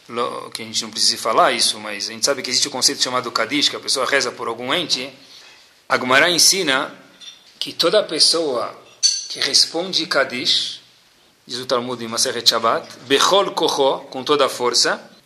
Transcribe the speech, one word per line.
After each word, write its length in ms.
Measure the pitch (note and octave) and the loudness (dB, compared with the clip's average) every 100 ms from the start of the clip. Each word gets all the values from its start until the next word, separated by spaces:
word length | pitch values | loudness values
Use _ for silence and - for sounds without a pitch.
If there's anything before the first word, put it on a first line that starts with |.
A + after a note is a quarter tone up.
| - | -8
lo-, 400 | A#2 B2 - A#2+ | -4 -4 -4 -10
que 80 | A#2 | -12
a 20 | |
gente 180 | A2 G#2+ | -8 -6
não 80 | A2+ | -6
precisa 280 | A2 - A2+ | 0 0 0
falar 340 | A#2 A#2+ D#3+ | 2 4 4
isso, 260 | A#2+ - G#2+ | 4 0 -2
mas 300 | G#2+ G2+ G#2 | -6 -8 -8
a 40 | |
gente 120 | A2+ | -2
sabe 180 | C#3+ C3 | -2 0
que 60 | B2+ | -2
existe 200 | A#2+ C#3+ | -2 0
o 20 | |
conceito 320 | C3 C3 C3 | 0 0 0
chamado 280 | C3 B2 A2+ | 0 0 -2
Kaddish, 360 | - A2+ C#3+ - | -2 0 0 0
que 80 | G#2+ | -2
a 40 | |
pessoa 260 | - C3+ A#2 | -4 -2 0
reza 240 | C#3 B2 | 0 0
por 180 | - A#2 | -4 -6
algum 240 | A2+ B2 | -6 -2
ente. 400 | E3+ D#3 C3 C3+ - - - - - - _ - | -2 -2 -4 -4 -14 -20 -20 -20 -20 -20 _ -2
A 100 | B2+ | -2
Gemara 320 | B2 C3+ E3+ | 4 4 6
ensina 640 | D#3+ - F#3+ D#3 C3 D#3 - - - - - - - | 6 4 4 2 0 0 -8 -20 -20 -20 -20 -18 -12
que 140 | C3+ | -8
toda 300 | - E3 D#3 | -2 2 2
pessoa 720 | - D3+ - D#3+ D#3 A#2+ G2+ - - - - - - | 2 2 2 2 0 -2 -4 -8 -20 -4 -2 -2 -6
que 120 | C#3 | -4
responde 640 | B2+ C3 - D#3+ F#3 D#3+ D#3 | 0 2 2 -2 -4 -4 0
Kaddish, 760 | D3 C3 B2 - - - - - _ _ _ _ _ - | 0 0 -2 -2 -2 -2 -8 -18 _ _ _ _ _ -14
diz 140 | B2 | -10
o 60 | B2+ | -2
Talmud 360 | B2 B2 A#2+ | -2 -2 -6
em 60 | A2+ | -6
Masechet 400 | A2+ C3 A#2 - | -2 -2 0 0
Shabbat, 400 | A#2 A2+ D#3 - - | 2 2 0 -4 -12
Bechol 500 | B2+ C#3 - G3 F#3 | 0 2 4 4 2
Kocho, 540 | - D3+ D3 C3+ E3+ - | 0 0 2 2 2 -4
com 140 | C3 | -6
toda 220 | B2+ D3 C3 | 0 2 2
a 20 | |
força, 520 | - B2 A#2+ D#3+ G#3+ - - | 0 0 2 2 0 -8 -20